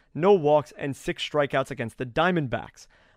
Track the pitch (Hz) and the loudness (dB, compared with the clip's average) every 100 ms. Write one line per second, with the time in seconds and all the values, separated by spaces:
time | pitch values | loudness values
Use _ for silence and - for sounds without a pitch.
0 | _ 139 190 202 147 151 - - 147 131 | _ 0 4 4 4 2 0 -8 -8 -8
1 | - 170 - 147 143 139 127 127 113 - | -8 -8 -4 -2 0 -2 -4 -6 -8 -8
2 | 127 160 175 175 135 113 - - - _ | -6 -2 0 0 -2 -6 -8 -18 -20 _
3 | _ | _